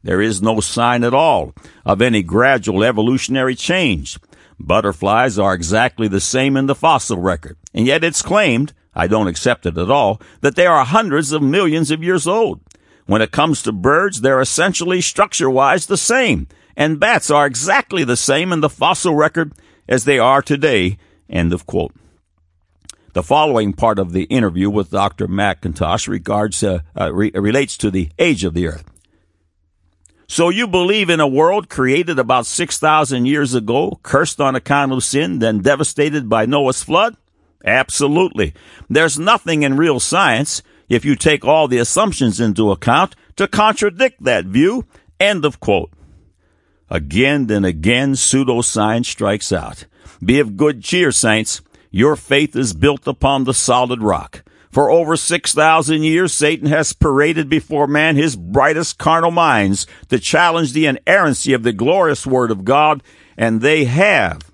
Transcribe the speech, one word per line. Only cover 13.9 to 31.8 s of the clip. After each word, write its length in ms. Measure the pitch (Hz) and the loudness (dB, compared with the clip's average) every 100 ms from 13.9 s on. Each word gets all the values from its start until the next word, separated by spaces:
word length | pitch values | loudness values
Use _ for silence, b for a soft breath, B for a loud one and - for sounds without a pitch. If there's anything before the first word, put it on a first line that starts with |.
| 156 196 135 | 2 0 -2
they're 180 | 123 131 | 0 2
essentially 600 | 131 - 185 175 170 185 | 0 0 0 -2 -2 -2
structure-wise 840 | 170 - 202 - 135 131 135 175 - | -2 0 -2 0 0 2 2 2 0
the 100 | 202 | -4
same, 500 | - 247 240 98 65 b b - | 0 0 0 -2 -4 b b -4
and 240 | 156 151 | -2 0
bats 280 | 208 160 - | 2 0 2
are 160 | 147 143 | 2 2
exactly 600 | 117 156 196 - 190 135 | -2 -2 -2 0 -4 -2
the 100 | 123 | -2
same 380 | - 139 180 | 0 0 0
in 80 | 170 | 0
the 80 | 151 | -2
fossil 460 | - 147 180 180 151 | 0 0 0 0 2
record 360 | 151 - 160 - b b - | 0 0 -6 -8 b b -2
as 160 | 127 123 | 0 2
they 140 | 135 | 2
are 220 | 120 135 | 4 2
today." 560 | - 147 151 113 90 101 b b b | 2 0 2 2 0 -4 b b b
End 220 | 87 85 | -2 0
of 140 | 87 - | -2 -4
quote. 280 | 92 78 - _ _ _ _ _ _ _ _ - b b | -4 -4 -10 _ _ _ _ _ _ _ _ -20 b b
The 120 | 92 | -6
following 500 | - 143 151 120 104 | 0 2 2 2 -2
part 260 | 92 113 104 | 0 0 0
of 140 | 92 | -2
the 100 | 90 85 | -4 -2
interview 440 | 131 104 85 101 | 0 0 0 0
with 220 | 104 87 | -2 -2
Doctor 360 | 98 98 - 98 | -2 -2 -4 -6
McIntosh 800 | 98 101 90 90 78 82 87 - | -2 -2 -2 -8 -4 -2 -2 -4
regards, 560 | 101 82 104 107 - | -8 -4 -2 -2 -2
uh, 160 | 104 90 78 - | -2 -4 -6 -6
uh, 140 | 87 | -4
re-, 200 | 90 107 | -2 -2
relates 420 | 95 101 127 139 - | -2 0 0 -2 -4
to 140 | 107 | -4
the 180 | 95 80 - | -2 -6 -2
age 260 | 170 120 90 | 0 0 -2
of 80 | |
the 140 | 82 85 | -2 -4
earth. 180 | 76 - _ _ _ _ _ _ _ _ _ _ _ _ b b | -6 -18 _ _ _ _ _ _ _ _ _ _ _ _ b b
"So 220 | - 170 | -2 0
you 160 | 196 233 | 0 0
believe 460 | 180 180 214 185 | 0 0 0 0
in 80 | 165 | 2
a 80 | 147 | 2
world 420 | 135 165 202 - | 2 2 0 -4
created 480 | - | -2